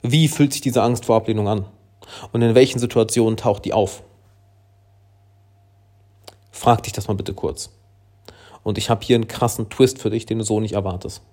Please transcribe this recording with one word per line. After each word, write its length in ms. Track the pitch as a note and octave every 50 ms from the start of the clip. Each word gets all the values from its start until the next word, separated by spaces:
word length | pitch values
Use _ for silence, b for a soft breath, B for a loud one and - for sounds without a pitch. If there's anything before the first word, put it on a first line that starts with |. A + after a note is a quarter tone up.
| -
Wie 240 | B2 A#2+ D#3+ D#3+
fühlt 260 | C#3+ - - D3 C3+ C3+
sich 80 | -
diese 220 | - C3 A#2+ B2 G#2+
Angst 220 | A#2 B2 A#2 -
vor 100 | - A2+
Ablehnung 320 | A2+ A2 - G#2+ G#2+ G#2
an? 180 | G2+ G#2+ G#2 F#2+ - - _ _ _ _ _ B B B B B B
Und 120 | - A#2+ A#2
in 100 | A#2 A2+
welchen 240 | B2 C3 C3+ -
Situationen 580 | A#2+ A#2+ A#2+ - B2 A2 - - A#2+ A2+ A2+ A2
taucht 280 | A2 - A#2+ G#2 - -
die 80 | - -
auf? 300 | G#2+ G2+ - - - - _ _ _ _ _ _ _ _ _ _ _ _ _ _ _ _ _ _ _ _ _ _ _ _ _ _ _ _ _ _ _ _ _ _ _ _ _ _ _ _ _ _ _ _ - - _ _ _
Frag 320 | - - - A#2+ A#2 - -
dich 100 | - -
das 140 | - G2+
mal 80 | - G#2
bitte 180 | G2 G2+ - F#2+
kurz. 380 | - - D#2 - - - - _ _ _ _ _ _ _ _ _ _ _ B B B B B B B
Und 160 | B G#2+ G#2
ich 140 | F#2+ - -
hab 120 | A#2 A2 -
hier 120 | - B2
einen 120 | A#2 A2+
krassen 420 | - - - B2 A#2 - - A2+ G#2
Twist 280 | - - C3 B2+ - -
für 120 | - A2
dich, 160 | G#2 A2+ -
den 100 | - A2+
du 60 | A2+ G#2+
so 160 | G#2 G#2+ G#2+
nicht 140 | A2 G#2 -
erwartest. 500 | G2+ F#2+ F#2+ F#2 F#2 - F#2 - - - _